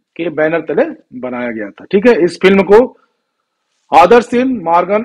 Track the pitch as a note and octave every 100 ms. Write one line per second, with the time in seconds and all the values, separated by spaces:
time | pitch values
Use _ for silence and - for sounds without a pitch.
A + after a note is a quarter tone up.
0 | _ - E3+ D3+ D#3 E3 D#3 D#3 E4 -
1 | _ B2+ B2 B2 B2 A2+ G#2 - - G3
2 | A3 G#3 E3+ E3 F#3 G3 F#3 G#3 B3 -
3 | _ _ _ _ _ _ _ _ _ D3+
4 | F3 A#3+ - A#3+ C4 B3 E3 E3+ F3+ G#3